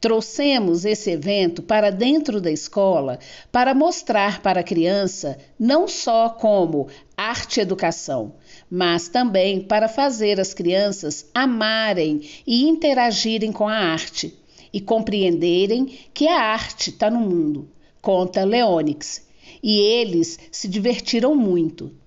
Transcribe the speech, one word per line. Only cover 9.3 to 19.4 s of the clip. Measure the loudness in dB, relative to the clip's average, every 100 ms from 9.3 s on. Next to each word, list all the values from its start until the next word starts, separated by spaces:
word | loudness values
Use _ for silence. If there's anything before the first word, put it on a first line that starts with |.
| 2 2 0
para | 0 2 2
fazer | 2 0 0 0 0
as | -2
crianças | -2 0 2 0 -2 -8 -8 -6
amarem | -2 0 0 0 0 0 0 0 -2 -6 -14 -4
e | 0 2
interagirem | 2 2 2 2 0 -2 -2 -2
com | -2 -2
a |
arte | 0 -2 -2 -6 -10 -12 -12 _ -20 -12
e | -10
compreenderem | -2 -2 0 0 0 2 2 2 2 0 -2 -6 -20
que | -2 2
a | 2
arte | 0 -2 -6 -8 -8
tá | 0 0
no | 2
mundo, | 0 0 0 -4 -8 -20 _ _
conta | 0 0 0 0
Leônix, | 0 2 2 2 0 -4 -8 -14 -18 -20